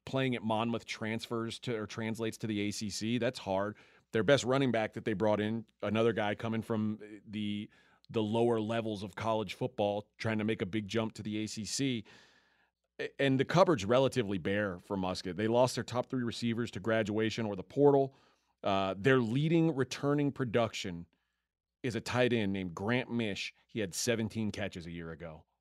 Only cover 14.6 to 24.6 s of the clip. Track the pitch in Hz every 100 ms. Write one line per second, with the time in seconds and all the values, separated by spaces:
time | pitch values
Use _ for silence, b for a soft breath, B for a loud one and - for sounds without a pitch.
14.6 | 104 90 - 101 92 90 95 85 110 120
15.6 | 127 - 110 123 123 131 120 101 117 113
16.6 | 117 110 101 110 104 107 110 107 110 98
17.6 | 87 - 143 139 135 - _ _ _ _
18.6 | 101 98 95 95 117 131 117 127 160 165
19.6 | 165 131 131 - 143 147 143 - 127 117
20.6 | 110 - 101 85 87 _ _ _ _ _
21.6 | _ _ 127 113 - 123 123 117 101 98
22.6 | 92 82 98 123 - 117 110 95 - -
23.6 | _ 120 101 - - 113 107 113 107 98